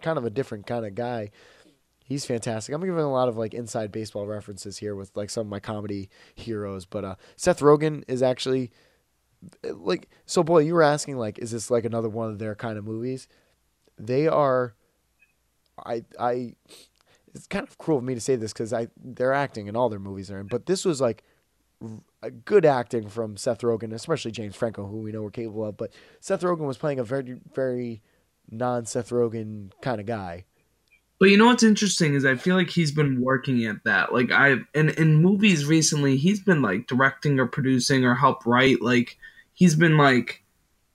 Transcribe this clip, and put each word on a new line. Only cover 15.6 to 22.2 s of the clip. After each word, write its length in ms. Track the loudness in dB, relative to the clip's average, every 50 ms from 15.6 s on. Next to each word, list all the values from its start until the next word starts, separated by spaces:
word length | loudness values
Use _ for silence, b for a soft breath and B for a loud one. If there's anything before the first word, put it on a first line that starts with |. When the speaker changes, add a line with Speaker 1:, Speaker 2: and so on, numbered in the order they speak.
| _ _ _ -18 -10
Speaker 1:
I, 200 | -8 -8 -8 -8 _ -12 -6
I, 360 | -4 -2 -2 -2 -6 -10 -12 _ _ B B B B B _ _ _ _ _ _ _ _ _
it's 120 | -20 -14 -8
kind 200 | -8 -8 -8 -8
of 80 | -16
cruel 220 | _ -4 -2 -2 0
of 60 | 0
me 100 | -2 -6
to 60 | -6
say 160 | -2 -2 -2
this 180 | -2 -2 -6 -6
'cause 180 | -8 -6 -4 -4
I, 160 | -6 -6 -6 _
they're 380 | _ -20 -18 -8 -4 -2 0 0
acting 320 | 0 -2 -4 -6 -10 -12
in 100 | -8 -2
all 140 | 0 0 0
their 80 | -2 -4
movies 300 | -10 -10 -10 -10 -10 -12
they're 120 | -12 -12
in, 60 | -10
but 180 | -6 -6 -6 -2
this 200 | -2 -4 -2 -2
was, 140 | -4 -2 0
like, 220 | 0 -2 -2 -4 _ _ _ _ _ _ _ _ _ _ _ _ -16
r-, 180 | -16 -16 -16 -20 _ _ _